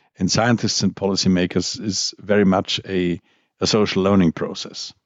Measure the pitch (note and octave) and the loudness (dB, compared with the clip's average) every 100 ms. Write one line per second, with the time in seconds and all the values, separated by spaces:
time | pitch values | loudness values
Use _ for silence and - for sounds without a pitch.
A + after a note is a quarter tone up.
0 | _ - F2+ - A#2 A#2 A2 - G2 - | _ -4 -2 2 2 2 0 -2 -2 -2
1 | G2 F#2+ F#2+ F2+ F2+ - - - G#2+ F#2 | -2 0 2 2 2 -2 -4 -6 -6 -4
2 | - - F#2+ G#2 F#2+ F#2+ - - - F#2+ | -6 -6 0 2 4 2 0 -6 -4 -2
3 | F2 E2+ _ _ _ - F#2 A2 G2+ G2 | -2 -2 _ _ _ -6 0 2 2 2
4 | F#2+ G2+ E2+ - - F#2+ - - - - | 2 4 4 0 -6 -8 -12 -12 -16 -16